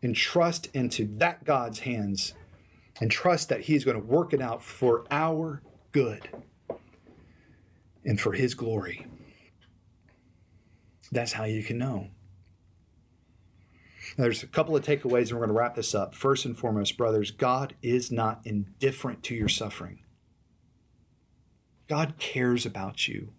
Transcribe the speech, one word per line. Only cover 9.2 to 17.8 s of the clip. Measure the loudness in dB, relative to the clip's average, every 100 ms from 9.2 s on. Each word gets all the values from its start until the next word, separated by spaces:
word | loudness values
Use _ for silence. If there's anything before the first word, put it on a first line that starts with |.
| -20 -20 -20 _ _ _ _ _ _ _ _ _ _ _ _ _ _ _ -4
That's | -2 -2
how | -4
you | -2 -2
can | -2 -4
know. | -2 -4 -8 -16 -20 -20 _ _ _ _ _ _ _ _ _ _ _ _ _ _ _ -20 -14 0
Now, |
there's | 2 2
a | -2
couple | 0 2
of | 2
takeaways, | 2 0 4 2 2
and | 0
we're | 0
gonna | 2
wrap | 2 -2
this | -2
up. | -2 -2
First | -2 2 2
and | 0 -4
foremost, | -2 0 0 0
brothers, | 2 2 0
God | 0 2 2 -2 -6